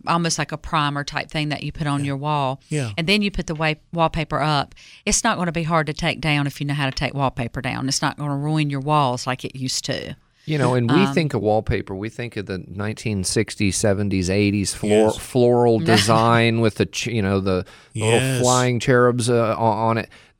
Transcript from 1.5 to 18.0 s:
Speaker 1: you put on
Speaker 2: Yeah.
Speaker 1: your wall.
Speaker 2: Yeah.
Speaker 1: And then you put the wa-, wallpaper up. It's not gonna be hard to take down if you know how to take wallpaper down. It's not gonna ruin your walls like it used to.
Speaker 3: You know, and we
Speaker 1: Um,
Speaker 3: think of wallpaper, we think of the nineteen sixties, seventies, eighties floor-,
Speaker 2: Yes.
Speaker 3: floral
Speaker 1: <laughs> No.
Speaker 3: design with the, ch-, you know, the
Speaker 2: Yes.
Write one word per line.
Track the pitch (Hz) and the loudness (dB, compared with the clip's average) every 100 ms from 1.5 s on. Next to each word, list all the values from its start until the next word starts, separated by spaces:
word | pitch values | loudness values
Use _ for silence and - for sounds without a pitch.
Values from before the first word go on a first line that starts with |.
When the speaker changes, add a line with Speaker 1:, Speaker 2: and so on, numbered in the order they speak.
| 143 | -4
Speaker 1:
you | 147 | -8
put | - 147 | -6 -2
on | 143 | -2
Speaker 2:
Yeah. | 143 | -2
Speaker 1:
your | 139 | -4
wall. | 147 151 135 135 - | -2 -2 -2 -4 -6
Speaker 2:
Yeah. | 151 120 104 | -4 -4 -4
Speaker 1:
And | 165 | 2
then | 208 | 2
you | 202 | 2
put | 190 165 | -4 -6
the | 156 | -2
wa-, | 160 151 - | -2 -2 -6
wallpaper | 170 160 160 151 147 | 0 0 0 -4 -2
up. | 151 147 - - - - - | 0 0 -2 -10 -20 -8 -2
It's | - | 0
not | 233 208 | 0 0
gonna | 175 | -2
be | 165 | -2
hard | 160 170 151 | 0 0 0
to | |
take | 151 170 135 | -2 -4 -2
down | 156 147 143 | 0 0 0
if | - | -4
you | 147 | -6
know | 147 | -2
how | 135 | -4
to | |
take | - 143 139 | -2 -4 -2
wallpaper | 135 - 117 139 | -2 -2 -8 -6
down. | 127 117 131 | -6 -6 -4
It's | - | -2
not | 151 - | -4 -4
gonna | 147 139 | -6 -4
ruin | 147 156 147 | -2 0 0
your | 139 | -2
walls | 139 151 135 123 - | 0 2 2 0 -4
like | 127 | -6
it | - 135 | -8 -8
used | 131 - - | -6 -6 -4
to. | 107 - - _ _ - | -6 -8 -14 _ _ -4
Speaker 3:
You | 151 | 0
know, | 127 127 | 2 2
and | 120 | 4
we | 151 196 | 4 4
Speaker 1:
Um, | 180 | 2
Speaker 3:
think | 151 | 0
of | 117 | 0
wallpaper, | 104 107 - 104 - 95 | 2 0 2 -2 -2 -8
we | 110 | -8
think | - 120 113 | -8 -8 -8
of | 92 | -6
the | 92 - | -8 -8
nineteen | 92 107 107 113 101 | -8 -6 -6 -4 -2
sixties, | 90 117 104 - 101 - | 0 0 -2 0 0 2
seventies, | 110 98 101 95 90 | 2 2 0 0 0
eighties | 98 104 104 92 - | 2 2 2 -2 -2
floor-, | 104 104 107 | 2 4 4
Speaker 2:
Yes. | - | 2
Speaker 3:
floral | - 127 120 120 120 113 | -2 2 4 6 4 4
Speaker 1:
<laughs> | |
No. | 110 | 4
Speaker 3:
design | 110 101 113 117 117 117 113 | 2 4 4 6 4 4 4
with | 110 - | 0 0
the, | 95 | -4
ch-, | - - | -2 -4
you | 117 | -2
know, | 98 98 | 0 0
the | 95 92 90 - - | 0 -2 -4 -14 -14
Speaker 2:
Yes. | 110 | -6